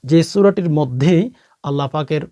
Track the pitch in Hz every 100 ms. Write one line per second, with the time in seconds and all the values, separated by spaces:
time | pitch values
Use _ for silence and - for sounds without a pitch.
0 | 131 165 160 202 196 196 170 151 147 127
1 | 147 170 233 - _ _ 147 143 139 151
2 | 147 151 -